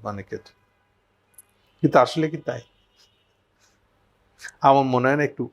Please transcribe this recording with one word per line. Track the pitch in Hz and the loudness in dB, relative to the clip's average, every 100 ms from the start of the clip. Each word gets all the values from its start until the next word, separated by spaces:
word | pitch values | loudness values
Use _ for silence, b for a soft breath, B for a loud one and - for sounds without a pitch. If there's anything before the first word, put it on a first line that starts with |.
অনেকের, | 107 101 95 107 - _ _ _ _ _ _ _ _ - _ _ _ _ | -10 -12 -12 -16 -16 _ _ _ _ _ _ _ _ -20 _ _ _ _
কিন্তু | 151 135 | 2 4
আসলে | 123 165 156 | 2 0 -4
কি | 156 | -6
তাই? | - 123 - _ _ _ _ _ _ _ _ _ _ _ _ _ _ _ _ _ B - | -10 -12 -16 _ _ _ _ _ _ _ _ _ _ _ _ _ _ _ _ _ B 0
আমার | 139 139 | 4 4
মনে | 135 123 127 | 2 2 2
হয় | 147 | 0
না, | |
একটু | 147 - 120 | -2 -4 -10